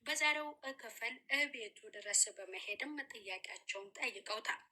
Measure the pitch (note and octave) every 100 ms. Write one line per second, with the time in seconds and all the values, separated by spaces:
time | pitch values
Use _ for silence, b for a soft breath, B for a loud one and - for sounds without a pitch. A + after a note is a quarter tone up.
0 | A#3+ D4+ D4+ D4+ D4+ D4+ C4+ C4+ A3+ -
1 | A#3 B3+ - C4+ C#4+ B3+ G#3 - G#3+ G#3
2 | G#3 G3+ G#3+ F#3+ F#3+ F#3 - G#3 C4+ D4
3 | C4+ A3+ G3 E3+ - - - G3 G3+ -
4 | B3 G3 - A3 - - -